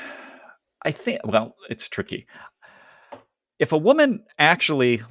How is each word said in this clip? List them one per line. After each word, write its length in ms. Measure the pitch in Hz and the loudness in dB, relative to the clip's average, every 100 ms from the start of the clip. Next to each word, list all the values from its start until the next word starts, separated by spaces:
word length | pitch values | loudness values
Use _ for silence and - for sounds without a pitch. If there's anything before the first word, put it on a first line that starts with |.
| - - - - - _ _ _ | -16 -18 -20 -20 -20 _ _ _
I 80 | - | -8
think, 300 | 151 - - 113 | -6 -6 -6 0
well, 300 | 107 113 - - | 0 0 -6 -14
it's 200 | - - | -8 -6
tricky. 380 | - 101 - - - - _ - _ _ _ _ - _ _ _ _ | -6 -8 -10 -14 -20 -20 _ -20 _ _ _ _ -20 _ _ _ _
If 140 | - | 0
a 60 | 156 | 2
woman 460 | 170 294 285 208 - - | 4 4 4 0 -8 2
actually 640 | 151 170 - 147 123 117 113 | 2 4 2 2 2 2 0